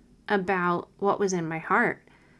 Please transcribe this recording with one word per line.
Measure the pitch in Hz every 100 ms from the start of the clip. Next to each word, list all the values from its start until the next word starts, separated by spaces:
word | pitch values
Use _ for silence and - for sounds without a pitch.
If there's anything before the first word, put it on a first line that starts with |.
| - - -
about | 208 185 190 175 175 - _
what | 202 -
was | 202
in | 180 165
my | 160
heart. | - 202 220 - _ - _ _